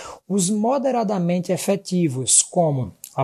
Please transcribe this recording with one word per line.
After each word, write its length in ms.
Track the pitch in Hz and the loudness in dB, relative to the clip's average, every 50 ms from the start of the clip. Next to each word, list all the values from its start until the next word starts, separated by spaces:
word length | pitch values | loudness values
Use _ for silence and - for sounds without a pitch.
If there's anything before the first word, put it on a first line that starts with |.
| - - - - _ | -14 -16 -16 -16 _
Os 220 | - 190 202 175 185 | -2 0 0 0 0
moderadamente 1000 | 220 208 214 240 277 285 240 269 240 240 220 196 208 185 170 170 175 180 170 - | 0 0 0 0 0 0 0 0 0 0 0 0 0 0 0 0 0 0 0 -2
efetivos, 920 | 180 - - 196 202 196 - - 180 180 170 147 123 131 127 - - - | -2 -2 0 0 -2 -2 -2 -2 0 2 2 2 0 -2 0 2 2 2
como 520 | - - - 180 165 156 139 131 117 92 - - - - - | 2 0 0 2 2 2 2 0 -4 -6 -8 -14 -20 -10 -4
a, 80 | - | -4